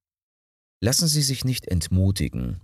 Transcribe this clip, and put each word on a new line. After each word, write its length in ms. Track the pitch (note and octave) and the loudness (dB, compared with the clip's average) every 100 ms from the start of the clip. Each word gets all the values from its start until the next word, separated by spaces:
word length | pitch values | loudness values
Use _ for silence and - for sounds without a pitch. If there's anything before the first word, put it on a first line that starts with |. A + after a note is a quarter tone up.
| _ _ _ _ _ _ _ - | _ _ _ _ _ _ _ -4
Lassen 280 | A2 C3+ E3 | -2 2 2
Sie 160 | D3+ | 2
sich 200 | C3+ C3 | 0 0
nicht 240 | C3 B2+ - | -2 -2 -2
entmutigen, 920 | F2 - F#2 F#2+ G2 C#2 B1 B1 G#1 | -2 0 2 2 2 -2 -2 -6 -6